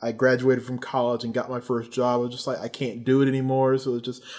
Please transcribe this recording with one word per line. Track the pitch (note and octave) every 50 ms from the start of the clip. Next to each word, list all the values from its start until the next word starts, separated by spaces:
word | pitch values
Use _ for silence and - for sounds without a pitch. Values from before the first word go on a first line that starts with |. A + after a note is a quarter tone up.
I | A2+ A#2+
graduated | A2+ A2+ B2+ B2+ B2+ A#2+ B2+ C3 B2+ B2 A#2
from | B2+ B2+ A#2+
college | - - - C3 A#2+ A#2+ A#2+ A#2 B2
and | A#2 A2+
got | B2 A2+ C3
my | B2+ A#2+
first | - - B2 A#2 A2+ A#2
job, | - B2+ B2 B2 B2
I | A#2+ A#2+
was | B2
just | B2 - -
like, | C3+ B2 -
"I | G2+ A#2
can't | - - C3+ A#2+ G2+ A#2+ A#2
do | C3 C3 C3+
it | C#3 C3+
anymore." | C3 C3+ C3 C3 C3 C3+ C3 C3 C3+ C3+
So | C3+ C3+ A#2+
it's | A#2+ A#2+
just, | B2+ A#2+ - - - -